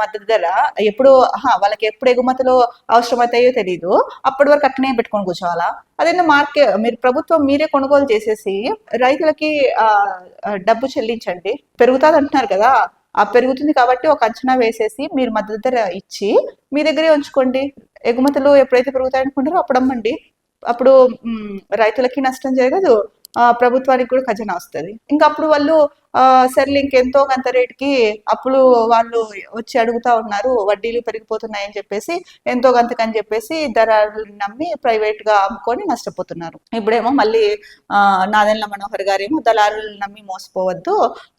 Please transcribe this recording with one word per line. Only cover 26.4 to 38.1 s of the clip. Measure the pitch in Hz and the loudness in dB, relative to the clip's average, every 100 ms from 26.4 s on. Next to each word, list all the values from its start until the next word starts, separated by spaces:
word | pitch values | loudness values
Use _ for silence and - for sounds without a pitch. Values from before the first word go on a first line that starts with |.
| 254 | 4
సర్లే | 262 277 277 | 0 0 0
ఇంకెంతో | 277 262 254 277 | 2 0 2 2
కొంత | 277 262 254 | 2 0 0
రేటుకి | 247 247 - 277 269 220 214 - | -2 -2 -4 -2 0 0 -2 -4
అప్పులు | 226 254 269 262 240 226 | -4 0 2 4 4 4
వాళ్ళు | 233 233 233 220 196 185 | 2 2 -4 -4 -10 -14
వచ్చి | 220 226 254 | -14 -4 -2
అడుగుతా | 226 233 247 | 0 -2 0
ఉన్నారు, | 233 220 202 254 | 0 0 -4 -2
వడ్డీలు | 214 196 202 226 233 | 0 0 -2 -4 -6
పెరిగిపోతున్నాయని | 233 220 220 220 226 208 202 208 | -6 -12 -8 -10 -8 -10 -10 -10
చెప్పేసి | 202 202 285 339 349 _ - | -8 -10 -6 -8 -10 _ -6
ఎంతో | 247 247 | 0 2
కొంతకని | 247 240 233 226 214 | 4 2 -2 -4 -4
చెప్పేసి | 208 220 233 320 294 | -4 -6 -6 -6 -2
దళారులను | 226 226 214 214 214 214 | 0 2 2 2 -4 -14
నమ్మి | 208 202 233 339 302 | -10 -12 -8 -8 -4
ప్రైవేట్ | 247 220 214 214 214 | -2 0 -2 -2 0
గా | |
అమ్ముకొని | 208 196 233 - 254 392 | 0 0 -4 -6 -4 -4
నష్టపోతున్నారు. | 233 - 170 180 170 165 - _ 233 | -6 -8 -10 -12 -12 -14 -16 _ -4
ఇప్పుడేమో | 208 226 220 | -2 0 0
మళ్ళీ, | 277 214 226 208 208 - _ _ | 0 2 2 0 -2 -10 _ _
ఆ, | 202 202 | 2 4